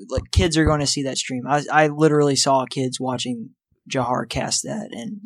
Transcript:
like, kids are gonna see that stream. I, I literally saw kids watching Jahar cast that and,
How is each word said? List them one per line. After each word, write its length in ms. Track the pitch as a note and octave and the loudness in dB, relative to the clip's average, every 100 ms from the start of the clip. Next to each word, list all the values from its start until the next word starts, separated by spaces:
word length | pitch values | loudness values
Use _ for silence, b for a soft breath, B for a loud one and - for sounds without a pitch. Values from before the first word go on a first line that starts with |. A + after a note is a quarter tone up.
| - | -6
like, 220 | C3 - | -6 0
kids 260 | - E3 D#3 | 2 4 4
are 100 | D#3 | 2
gonna 200 | D3+ C#3+ | 2 0
see 160 | D3 | -2
that 120 | C3 C3+ | -4 -6
stream. 260 | - B2+ B2 | -6 -6 0
I, 160 | D3 - | -2 2
I 160 | D3+ D#3 | 4 4
literally 480 | D3 D#3 D3 D3 C3+ | 4 4 6 4 2
saw 280 | C#3+ C3+ B2+ | 2 2 0
kids 340 | C#3+ B2+ B2+ | -4 -4 -2
watching 500 | C3 B2 B2 A#2+ A2 _ _ _ - | -4 -4 -4 -6 -10 _ _ _ -6
Jahar 380 | C3+ A#2+ B2+ - | -4 -2 -2 -4
cast 340 | C3+ B2 - | -6 -4 -4
that 240 | - A3 - | -6 -8 -8
and, 280 | - A#2 G#3 | -12 -12 -12